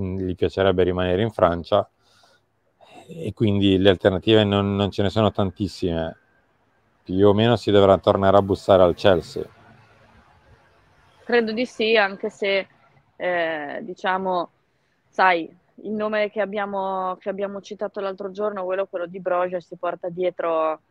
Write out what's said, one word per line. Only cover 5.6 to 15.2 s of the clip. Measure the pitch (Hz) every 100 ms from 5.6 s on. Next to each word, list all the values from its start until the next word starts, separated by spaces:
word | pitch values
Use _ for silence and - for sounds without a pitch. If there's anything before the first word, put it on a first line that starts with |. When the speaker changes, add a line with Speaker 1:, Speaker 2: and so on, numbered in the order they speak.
| 98 - 92 82 82 - _ _ _ _ _ _ _ _
Speaker 1:
Più | - 92 101
o |
meno | 101 117 113
si | -
dovrà | 101 98 92
tornare | - 98 98 98
a |
bussare | 98 92 - 95
al | 90
Chelsea. | 80 104 85 - - 80 _ _ _ _ _ _ _ _ _ _ _ _ _ _ _ _ _
Speaker 2:
Credo | - 240 220
di | 220 254
sì, | - 220 226
anche | 196 196 214
se, | - 202 196 185 _ _ _ _ -
eh, | 180 175 160 156 143 -
diciamo, | - 180 196 185 190 180 160 _ _ _ _ _ _
sai, | -